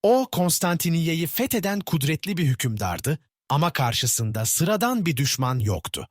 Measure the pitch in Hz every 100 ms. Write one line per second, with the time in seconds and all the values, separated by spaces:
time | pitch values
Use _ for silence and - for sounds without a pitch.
0 | 202 254 262 - 180 - 180 175 175 165
1 | 165 165 165 - 262 233 190 202 - 160
2 | 135 156 - 180 151 127 123 107 98 85
3 | 127 156 _ _ _ 139 170 - 123 113
4 | 127 - 110 110 113 - 165 214 233 247
5 | 170 143 139 - 127 127 107 95 - -
6 | -